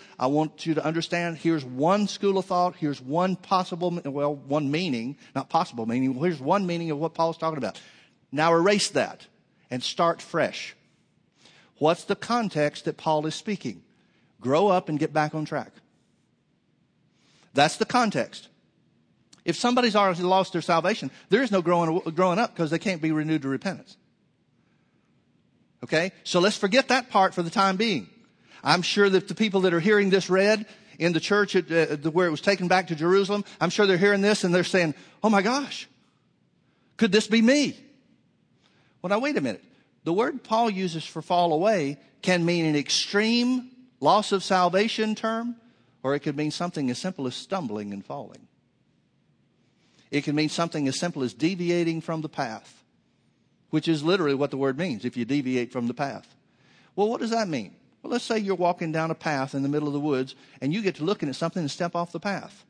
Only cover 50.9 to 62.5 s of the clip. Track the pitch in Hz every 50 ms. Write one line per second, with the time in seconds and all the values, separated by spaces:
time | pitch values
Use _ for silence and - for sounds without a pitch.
50.9 | 127 - 175 175 - 151 127 117 - - 151 175 196 175 175 170 175 175 170 165
51.9 | 165 160 - - 165 160 156 151 - - 139 113 110 101 - - - _ _ _
52.9 | _ _ _ _ _ _ _ _ _ _ _ _ _ _ _ _ - 156 - 170
53.9 | 165 147 147 165 190 196 160 143 139 131 143 135 147 131 139 135 131 135 117 113
54.9 | 123 101 120 120 - 123 117 113 139 147 127 127 127 123 123 117 - 127 120 117
55.9 | 120 - 143 139 107 104 - _ _ _ _ _ _ _ _ _ _ _ _ _
56.9 | _ 180 208 220 240 - - 220 226 226 214 180 151 120 101 - - _ _ _
57.9 | _ _ - - 247 233 - - 226 220 202 190 190 170 180 175 175 - 175 160
58.9 | 156 160 160 160 156 - - 165 147 135 131 135 - 139 139 139 147 151 151 147
59.9 | 143 143 147 151 139 127 131 131 - - - - - - 131 143 170 226 208 185
60.9 | - - 151 185 208 - 160 143 - - 170 165 - 190 160 139 - - 175 170
61.9 | - 170 175 - - 165 - 202 196 143 - -